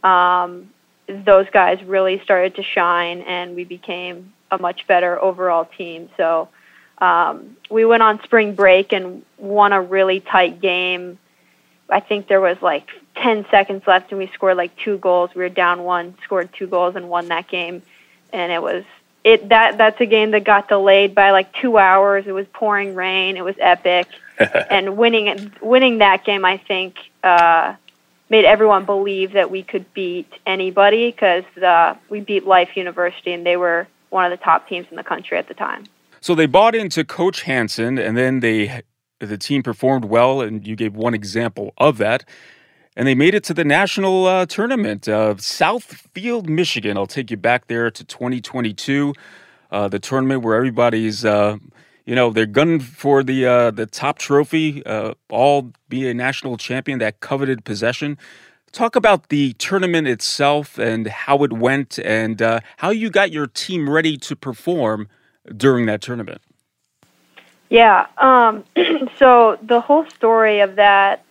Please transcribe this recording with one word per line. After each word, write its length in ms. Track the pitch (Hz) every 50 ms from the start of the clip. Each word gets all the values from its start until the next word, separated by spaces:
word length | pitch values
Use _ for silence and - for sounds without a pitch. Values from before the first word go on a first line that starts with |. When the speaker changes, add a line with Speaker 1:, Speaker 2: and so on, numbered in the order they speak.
| -
Speaker 1:
um, 680 | 190 185 180 180 180 180 180 180 180 180 180 185 196 _ _ _ _ _ _ _ -
those 400 | 196 196 196 202 202 190 196 196
guys 320 | - 208 185 180 180 190 196
really 360 | 185 190 190 190 190 190 196
started 340 | - - 202 185 180 190 185
to 60 | - 196
shine, 580 | - - 202 175 170 175 175 175 170 175 175 -
and 320 | - 180 180 175 180 175
we 100 | 175 180
became 680 | 180 180 180 - - 180 175 180 180 180 175 185 190 _ _ _ _
a 80 | 196 185
much 280 | 185 175 185 - -
better 340 | _ 196 180 175 175 175 -
overall 440 | - 190 185 180 185 180 170 165 160
team. 440 | - - - 190 170 165 160 170 170 _
So, 320 | - 175 165 165 160 - - _ _ _ _ _ _ _ _ _ -
um, 580 | 190 180 170 170 170 156 151 - - - 226 _ _ -
we 140 | 208 220 226
went 180 | 226 233 233 226
on 200 | 220 208 214 -
spring 320 | - - 226 214 208 202
break 380 | 185 202 190 185 185 196 196 -
and 300 | 190 185 180 180 - - _ _ _
won 340 | - 196 202 208 208 202 202
a 80 | 196
really 400 | 185 180 190 190 190 190 190 190
tight 400 | 185 - - 190 185 170 170 175
game. 580 | - 190 180 180 180 180 180 175 180 180 175 185 _ _ _ _ _ _ _ _ _ _ _ _ _ _
I 120 | 196 196
think 280 | 202 - 214 202 196 -
there 120 | 202 190
was, 160 | 190 175 175 175 -
like, 260 | 180 151 143 - - - - _ _ _
ten 280 | - - 247 220 214 196 -
seconds 360 | - 202 196 - 196 190 _
left, 260 | - 185 185 190 - 208
and 60 | 196
we 100 | 190 190
scored, 280 | - - - 190 185
like, 180 | 180 175 175 _
two 200 | - - 226 202 190
goals. 320 | - 190 180 180 175 175 _
We 80 | 180 180
were 60 | 180
down 340 | 185 190 180 175 175 175 175
one, 320 | 180 180 175 170 175 185 _ -
scored 280 | - 202 190 175 180 _
two 140 | - 196
goals, 300 | 180 185 180 180 175 185
and 140 | 196 180 175
won 180 | 175 175 175 170
that 200 | 170 165 180 _
game. 340 | - 180 175 170 180 175 - _ _ _ _ _ _ _ _ _ -
And 180 | 190 175 175
it 120 | 175 165 -
was, 220 | - - 175 196 _ - _ _ _ _ _ _
it, 240 | 220 226 220 220 202
that, 280 | 233 220 226 226 214 214
that's 220 | 226 214 214 -
a 60 | 240
game 240 | 214 220 220 214 214
that 140 | 214 208 202
got 240 | 208 208 202 202 -
delayed 460 | 208 202 196 196 196 196 202 196 196
by, 180 | 208 196 196 196
like, 200 | 190 190 190 _
two 260 | - - 254 226 214
hours. 460 | 196 185 185 196 196 202 202 196 196
It 60 | 202 190
was 140 | 190 202 190 _
pouring 420 | - - 214 208 202 202 196 190
rain. 420 | 185 185 185 185 190 185 190 190
It 80 | 185 180
was 120 | 180 196 -
epic. 500 | - 180 180 175 - 175 180 180 180 _ - - - - - -
Speaker 2:
<laughs> 0 |
Speaker 1:
And 580 | 110 - - - - - - 196 190 196 196
winning, 560 | 208 233 233 233 226 208 208 - 196 202 208 _ -
winning 380 | - 220 240 254 262 262 233 220
that 260 | 208 196 190 196 -
game, 200 | - 202 196 190
I 120 | 185 190
think, 400 | 190 _ - 208 185 185 185 185 - - - _ _ -
uh, 520 | 180 175 175 170 170 170 165 143 - 190 - _ - _ _ _ _ _ _ _ _
made 160 | 220 220 196
everyone 400 | 160 208 208 220 214 208 190 190
believe 460 | 185 202 196 196 202 196 190 190 185 196
that 180 | 202 180 -
we 120 | 185 190 185
could 300 | - - 190 185 _ _
beat 340 | - 190 175 175 180 160 _ - - _
anybody, 680 | - 190 190 190 190 185 202 196 202 214 226 233 240 233
'cause 320 | - - 190 175 180 180 - _
the, 420 | - 185 180 175 170 170 165 165 - _ _
we 120 | 208 208
beat 260 | 202 202 208 190 185
Life 300 | 190 190 185 180 180 -
University, 580 | 196 185 180 170 170 175 175 175 - _ 180 175
and 120 | 175 170
they 120 | 175 175 175
were 280 | 180 175 170 170 185 - _ _ _ _
one 160 | - 190 185
of 60 | 180 175
the 60 | - -
top 240 | - 160 - - -
teams 180 | 196 175 175 _
in 60 | 170
the 80 | 170 -
country 320 | - 175 - 190 - -
at 120 | 175 - -
the 60 | -
time. 300 | - - - - - 208 - _ _ _ _ _ _ -
Speaker 2:
So 120 | - 175
they 120 | 160 160
bought 280 | 147 127 185 208 226 226
into 300 | 226 214 185 - 165 156
Coach 380 | _ - - 170 185 185 - -
Hansen, 560 | 180 139 127 113 104 - - 113 120 131 131
and 180 | 104 110 110
then 240 | 120 127 127 131 131
they, 420 | 120 117 110 110 104 101 - - - _ _ _ _ _ _ _
the 180 | - 101 107
team 260 | 101 - - 143 139 120
performed 440 | 127 110 - - 131 135 131 117
well, 340 | 101 110 117 120 131 135 135
and 260 | 127 107 110 107 98
you 100 | 104 110
gave 180 | 107 117 107 101
one 180 | 107 113 120 117
example 600 | 107 101 98 92 113 120 113 - - 101 98 -
of 220 | _ 123 151 143 107
that. 260 | 104 104 117 135 - _ - - - _ _ _ _ _ _ _ _ _ _
And 100 | - 120
they 80 | 139 135
made 200 | 127 143 170 196
it 100 | 208 -
to 100 | - 170
the 100 | 156 170
national, 640 | 147 143 165 202 190 - - 196 190 185 185 185
uh, 200 | 185 185 185 185
tournament, 640 | 175 - - 208 240 269 247 202 - 107 101 - -
uh, 260 | 107 107 110 107 104
Southfield, 1120 | 95 110 - - - 156 165 214 240 - _ - - _ _ _ 185 190 240 240 233 196 160
Michigan. 480 | 156 165 180 160 - 120 101 107 101
I'll 100 | 98 98
take 240 | 95 - 143 131 110
you 60 | 117
back 320 | 101 87 113 120 123 _ _
there 220 | 117 117 117 117
to 140 | 110 - -
twenty 360 | _ - - 123 123 131 123
twenty-two. 720 | - - - 131 120 110 101 - - - 139 143 143 143 139 _ _ - - - _ _ _ _ _ _
Uh, 180 | - 101 104 98
the 100 | 98 101
tournament 440 | - - 131 135 131 131 135 131 117
where 140 | 113 110
everybody's, 680 | 110 127 131 117 117 120 120 117 113 113 110 107 101 117
uh, 340 | 110 104 104 104 104 107 101 _ - _ _ _ _ _ _ _
you 120 | - 120
know, 140 | 127 123 120
they're 160 | 113 113 110
gunning 340 | 104 104 131 147 165 165 160
for 420 | 135 120 - _ - 139 143 135 131
the, 240 | 127 131 131 131
uh, 240 | 127 123 123 120 117
the 160 | 110 101 110
top 320 | 104 - - - 139 147 _
trophy, 680 | - - 143 143 151 - - 160 160 156 143 143 -
uh, 300 | - 107 107 107 110 110 _ _ _
all 400 | - 110 127 143 143 143 131 120 - _ _ _
be 200 | 123 127 135 127
a 40 | 120
national 440 | 120 123 131 135 - - 135 123
champion, 420 | 107 - - 123 135 131 - 139 127
that 220 | 113 107 104 _
coveted 440 | - - 143 135 139 135 131 117 -
possession. 540 | - 110 98 110 113 127 - 147 147 147 143 - - - _ _ _ _ _ _ _ _
Talk 240 | - 247 233 -
about 320 | 254 - 220 202 156 _ _
the 240 | 147 147 143 135 117
tournament 560 | _ - - 190 196 185 180 170 165 156 135
itself 680 | 123 110 - - - - 143 143 147 147 147 - - -
and 280 | 120 113 113 113 110
how 380 | 107 104 - - - 143 139 147
it 80 | 139 113
went 460 | 113 117 127 135 139 139 - - -
and, 420 | - - 107 110 113 110 110 98 113
uh, 180 | 113 113 113 - - - _
how 120 | - 175
you 180 | 214 226 220 220
got 220 | 170 208 196 190
your 160 | 160 151 147
team 420 | 131 _ - - - 185 175 151 139
ready 280 | 147 160 160 156 156
to 180 | 135 - - 143
perform 760 | - - 135 120 - - - 175 170 131 110 107 107 107 104 _ _ _ _ _ _ _ - 113
during 300 | 107 101 139 131 123 120
that 140 | 110 107 104
tournament. 400 | - - 123 120 110 - - - _ _ _ _ _ _ _ _ _ _ _ _ _ _ _ _ _ _ _ - _ _ _ _ _ _
Speaker 1:
Yeah. 360 | - 233 233 220 202 180 - - _ -
Um, 460 | 269 262 262 247 240 226 214 214 - _ _ - 359 339
<clears throat> 280 | 339 294 262 247 - -
so 400 | 277 262 247 240 233 220 196 - 220
the 180 | 220 240 233
whole 260 | 233 - 285 311 320
story 520 | 311 - _ - 226 226 226 220 220 208 208
of 160 | 202 196 190
that 460 | 202 202 202 202 196 196 196 - - _ _